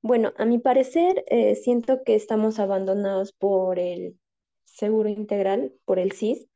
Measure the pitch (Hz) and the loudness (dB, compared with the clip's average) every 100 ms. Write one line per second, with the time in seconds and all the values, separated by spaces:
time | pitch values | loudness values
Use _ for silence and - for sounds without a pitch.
0 | 226 240 220 - 226 240 262 254 254 330 | 2 2 2 0 0 2 4 2 2 2
1 | 349 381 - 240 214 208 - 240 233 262 | 2 0 0 2 2 2 0 0 0 -2
2 | 262 214 - 220 220 220 196 190 190 202 | 2 0 0 0 0 0 -2 -2 -2 -2
3 | 196 190 202 _ 196 196 185 180 175 175 | -2 -2 -6 _ 0 0 0 -2 -4 -6
4 | 180 - _ _ _ _ _ - 208 220 | -12 -14 _ _ _ _ _ -6 -2 0
5 | 214 208 208 202 190 202 277 _ - 185 | 0 -4 -4 -2 0 -2 -4 _ -2 0
6 | 190 - 214 269 - | 0 -2 -4 -4 -8